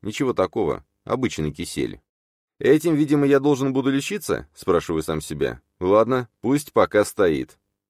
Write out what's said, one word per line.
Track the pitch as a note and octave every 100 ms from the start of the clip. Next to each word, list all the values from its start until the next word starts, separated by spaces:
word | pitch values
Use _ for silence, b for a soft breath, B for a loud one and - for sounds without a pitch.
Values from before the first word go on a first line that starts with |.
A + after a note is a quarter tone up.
Ничего | G#2 - C3
такого, | - F#2 A#2+ E2+ A1+ - _
обычный | - E2 A#2 - D2+
кисель. | D2 D2 - A#1+ G1+ _ _ _ _ _ -
«Этим, | A#2 D3+ E3+
видимо, | D3 D3+ D3 C#3
я | C#3
должен | C#3 C#3 C#3
буду | C3 C3+
лечиться?» — | C3+ C3+ G#3 - C2+ -
спрашиваю | - - E2+ D#2 D#2+
сам | D#2 D#2
себя. | - D2+ C2+ A#1+ _ -
«Ладно, | F2+ G#2 A2+ B2+ B2 _
пусть | A2 C#3+ -
пока | A#2 F#2 G#2
стоит». | G2+ - F#2 C#2+ B1+ _ _ _